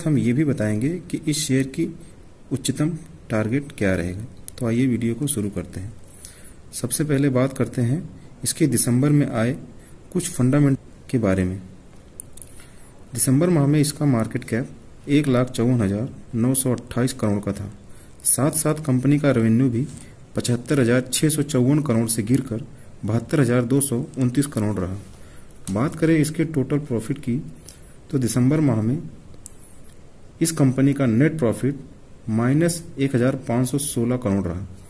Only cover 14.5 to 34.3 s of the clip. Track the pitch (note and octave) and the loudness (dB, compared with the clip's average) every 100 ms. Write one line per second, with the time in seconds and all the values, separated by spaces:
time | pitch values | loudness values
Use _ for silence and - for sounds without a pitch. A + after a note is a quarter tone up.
14.5 | A2+ D3 - - - - D3 C#3+ B2 B2+ | -4 -4 -10 -20 -16 0 2 4 2 2
15.5 | - A#2+ B2 G2 G2+ C3+ - - A#2 A#2+ | 0 2 4 2 0 -4 -8 -8 0 2
16.5 | C3 C3 A#2 - - B2+ - G#2+ G2+ G2+ | 2 2 -2 -2 -2 -2 0 0 0 -2
17.5 | G2 G2+ - - - - - - - C#3+ | -6 -8 -12 -18 -20 -20 -4 0 2 2
18.5 | - D3+ D#3 D#3 B2+ C3+ D3 C#3+ A#2+ A2+ | 2 2 0 0 2 4 4 4 4 4
19.5 | A2+ C3+ A2+ D3+ - - - - - A#2+ | 4 4 0 -4 -8 -18 -20 -8 -4 0
20.5 | A#2+ - D3 A2+ B2 B2+ - D#3 D3 C#3+ | -2 0 2 4 2 2 0 2 2 0
21.5 | C3 B2 D3 C#3+ A2+ A2+ - G2+ C3+ - | 2 4 2 2 2 2 0 2 0 0
22.5 | A2 - - - - G2 A2+ A2+ D#3 A#2+ | -6 -8 -14 -18 -8 -2 -2 0 2 4
23.5 | B2 A#2+ C#3 - A#2+ D3+ - B2+ C3+ C#3 | 2 2 2 2 -2 -4 -2 0 0 0
24.5 | - G#2 G2+ F2+ G2 - - - - - | 0 -2 -2 -4 -6 -12 -18 -18 -18 -20
25.5 | - - G2 C#3 E3 D#3+ D#3+ D3 D#3+ D#3 | -14 -6 -2 -2 0 2 2 2 0 -2
26.5 | D#3 B2 D3 C#3+ A#2 - C#3 - B2 - | -2 -2 -2 -2 -4 -4 -6 -4 -4 -6
27.5 | - - - - - - C#3+ A#2 B2+ B2+ | -14 -18 -20 -20 -20 -6 -2 0 2 4
28.5 | D#3 D3 A2 A2 D3+ - - - - - | 4 2 2 0 -2 -6 -14 -18 -18 -18
29.5 | - - - - - - - - - E3 | -18 -20 -20 -20 -20 -20 -20 -20 -2 -2
30.5 | E3 C3+ B2+ C#3 C#3+ C3 A2 D#3 D#3+ A#2 | 4 2 4 2 2 2 4 2 2 0
31.5 | G#2 B2+ C#3+ - - - - - A2 A#2+ | 0 -2 -4 -10 -20 -20 -14 -4 0 2
32.5 | D3 E3+ E3 - - C3+ C3+ B2 C3+ - | 2 2 0 -6 -4 0 2 2 0 -2
33.5 | A#2+ B2+ C#3+ - - A#2+ B2 G#2 | 0 0 0 -2 0 0 0 0